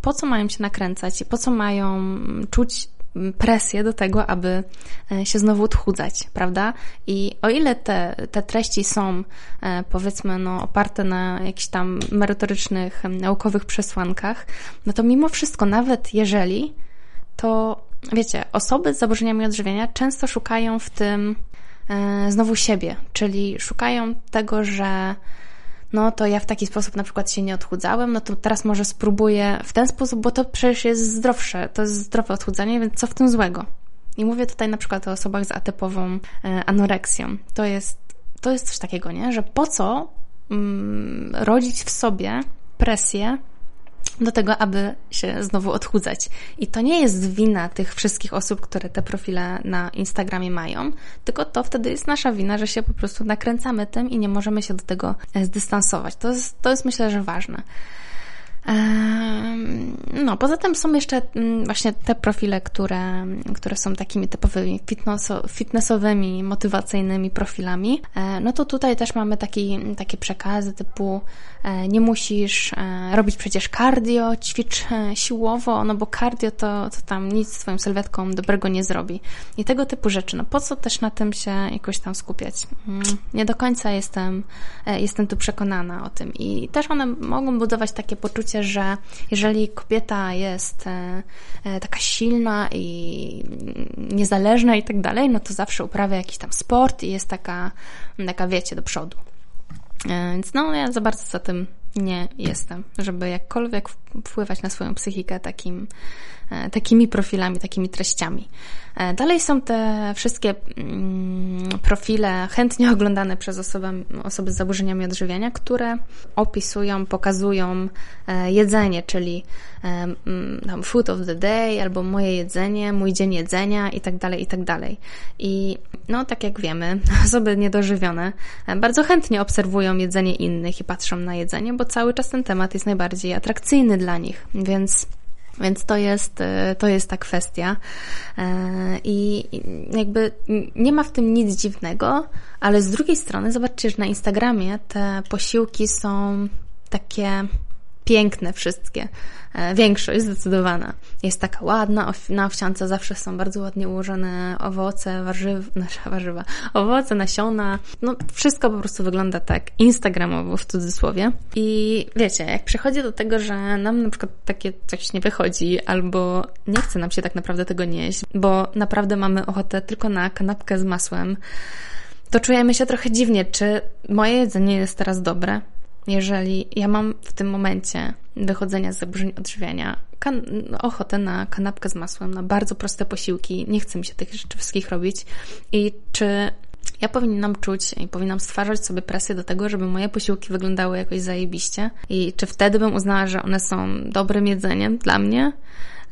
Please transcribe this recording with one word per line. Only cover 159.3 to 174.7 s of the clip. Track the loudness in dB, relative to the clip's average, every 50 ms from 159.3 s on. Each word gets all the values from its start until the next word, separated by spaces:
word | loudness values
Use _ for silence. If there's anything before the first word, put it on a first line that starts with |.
| 0 0
tak | 0 0 0 0 -2 -2 4 8
instagramowo, | 8 8 8 6 2 2 2 2 0 0 0 -2 -2 0 -2
w | -2 0
cudzysłowie. | -2 -2 -2 -2 0 2 2 2 2 2 2 2 2 2 0 -2 -2 -2
I | 0 0 2 2 2 2 2 2 0 -2 0 2
wiecie, | 2 2 2 2 -2 -2
jak | -2 -2 0 0
przychodzi | 0 0 2 2 2 0 0
do | 0 -2
tego, | -2 -2 0 0 0 0
że | 0 -2 -2 -2 0 0 0 0
nam | 0 0 0 2
na | 2 0
przykład | 0 0 -2 -4 -6 -2 -2
takie | -2 -2 0 -2 -4 -4 -2 -2
coś | -2 -2 -2 -4 -4
nie | -2 0
wychodzi, | 0 2 2 2 0 0 2 0 2 2 2 0 0
albo | 0 2 2 2 0 0 0 0 2 0 0 0 -2 -6 -6 -4
nie | -2 -2 -2
chce | 0 -2 -2 -2
nam | -2 0
się | 0 0
tak | 0 -2 -4
naprawdę | -4 -4 -2 -2 -2 -2
tego | -2 -2 -2 -2
nieść, | -2 -2 -2 -2 -2 -4 -4 -4 -4 -2
bo | 2 4 4 4 4 2 0 -2
naprawdę | -2 0 0 0 0 0 0 0
mamy | 2 2 2 2 2 0
ochotę | -2 -2 -2 -2 0 -2 -2
tylko | -2 -4 -2 0 0 0
na | 2 0 -2 -2
kanapkę | 0 0 0 0 0 -2 -2 0 0 2
z | 2
masłem, | 2 0 0 -2 0 0 0 0 0 -2 -4 -4 -2 -2 -2 -2 -2 -4 -6 -4 -2 -2 -2 -2 -4 -6 -8 -2 2
to | 2 2
czujemy | 4 4 4 6 6 6 4
się | 4 4
trochę | 2 0 0 0 2
dziwnie, | 2 4 4 4 4 4 2
czy | 2 0 2 2 2 2 0 0 -2 -2 -4 -4 0
moje | 2 4 4 4
jedzenie | 4 4 2 2 2 2 4 4